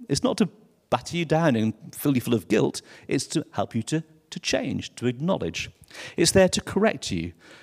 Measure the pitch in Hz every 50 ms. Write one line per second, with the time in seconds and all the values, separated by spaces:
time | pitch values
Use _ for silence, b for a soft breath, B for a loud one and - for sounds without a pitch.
0 | - - - 143 - - - - 214 156 - - _ _ _ _ _ - - 123
1 | - - - 175 170 143 156 156 170 156 120 110 110 110 - - - - - -
2 | - 147 139 127 - - 120 110 - - 208 208 135 143 - - B B B B
3 | B B - 143 - - - - - - - - 98 - - 117 110 - 156 160
4 | 160 _ _ _ _ - - - - - - - 247 139 107 - 98 - - -
5 | 113 127 120 123 147 180 190 - - 82 - - - - - _ - - B B
6 | B B B B 170 160 - 196 185 180 - - - - - 196 208 220 - 139
7 | - - 95 85 82 85 - _ b b b b